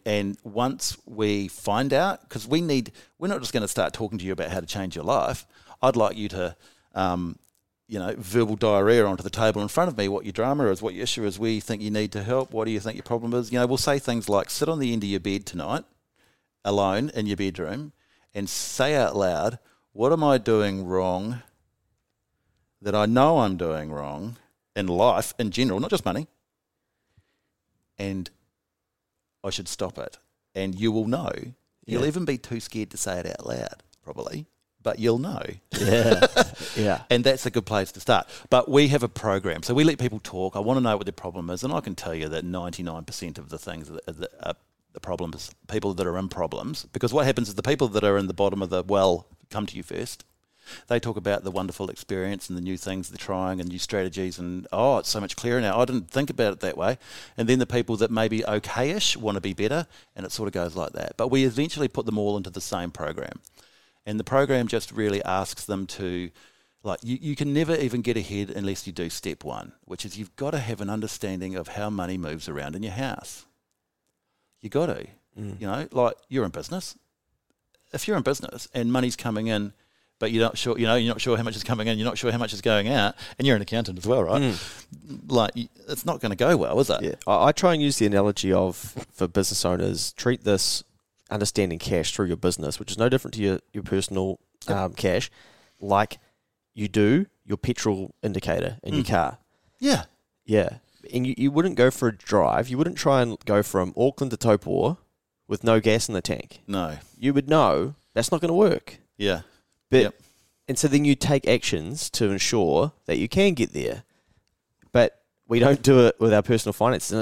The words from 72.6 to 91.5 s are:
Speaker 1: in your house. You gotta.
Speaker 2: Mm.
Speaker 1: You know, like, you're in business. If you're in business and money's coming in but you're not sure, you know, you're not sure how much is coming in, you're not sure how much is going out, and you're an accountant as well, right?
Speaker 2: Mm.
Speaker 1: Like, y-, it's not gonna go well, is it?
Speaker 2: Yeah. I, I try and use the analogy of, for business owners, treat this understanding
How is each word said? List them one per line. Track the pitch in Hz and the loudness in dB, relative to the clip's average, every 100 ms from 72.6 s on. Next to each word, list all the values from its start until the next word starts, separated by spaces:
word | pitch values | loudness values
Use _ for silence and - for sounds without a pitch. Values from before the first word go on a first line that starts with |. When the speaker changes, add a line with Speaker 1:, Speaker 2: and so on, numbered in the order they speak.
| 71 | -8
Speaker 1:
in | 82 | -8
your | 110 | -8
house. | 98 135 - - - - _ _ _ _ _ _ _ _ _ _ _ | -6 -8 -8 -12 -18 -20 _ _ _ _ _ _ _ _ _ _ _
You | 107 | -4
gotta. | 135 165 98 - - _ - | -2 -2 -4 -10 -18 _ -12
Speaker 2:
Mm. | 104 98 | -10 -8
Speaker 1:
You | 104 | -6
know, | 110 151 | -6 -4
like, | 131 120 - _ | 0 0 0 _
you're | 131 101 | -2 -2
in | |
business. | - - 185 - - _ _ _ _ _ _ _ _ _ | -4 -8 -10 -10 -16 _ _ _ _ _ _ _ _ _
If | 151 - | -8 -2
you're | 196 | 0
in | |
business | 127 143 - 120 - | 0 -2 -6 -12 -8
and | 127 117 | -2 0
money's | 127 123 - | 2 0 -2
coming | 120 110 113 | -4 -2 -2
in | 110 104 - _ _ _ _ | -2 -2 -8 _ _ _ _
but | 113 | 0
you're | 113 | 2
not | 113 - | 2 0
sure, | 123 113 | -2 0
you | 113 | 2
know, | 123 | 4
you're | 117 | 2
not | 110 | 0
sure | 131 113 | 0 0
how | |
much | 117 107 | 0 -4
is | |
coming | - 117 110 | -4 -2 -2
in, | 110 | -2
you're | 117 | -2
not | 117 | -2
sure | 123 | -2
how | 117 | 0
much | 113 | -2
is | 101 | -2
going | 117 107 104 | 2 2 4
out, | 135 101 - - - | 2 2 -2 -10 0
and | 135 | 4
you're | 113 | 4
an | |
accountant | 98 113 110 90 | 2 -2 -2 -4
as | 98 | 2
well, | 127 | 2
right? | 85 110 | 4 2
Speaker 2:
Mm. | 135 87 - - - - - - 147 | 2 -2 -8 -16 -18 -20 -16 -16 0
Speaker 1:
Like, | 127 104 120 | 2 2 0
y-, | 117 _ - | -10 _ -12
it's | 147 - | -8 -6
not | 165 | -4
gonna | 113 98 | -4 2
go | 135 160 | 4 4
well, | 78 95 | 4 2
is | 135 | 2
it? | 78 | 0
Speaker 2:
Yeah. | 80 - - | -2 -4 2
I, | 95 123 | 6 6
I | |
try | - 185 | 6 4
and | 160 | 4
use | 143 - | 2 2
the | 104 | 4
analogy | 101 101 101 95 | 4 4 2 2
of, | 92 92 87 - - - | 4 2 -2 -10 -14 -14
for | - 90 | -4 0
business | 101 92 101 90 | 0 0 0 0
owners, | 90 92 92 - | 0 0 -2 -6
treat | - 123 123 | -4 -2 0
this | 107 98 - - - _ _ _ _ | 2 2 2 -2 -6 _ _ _ _
understanding | 107 101 | -2 0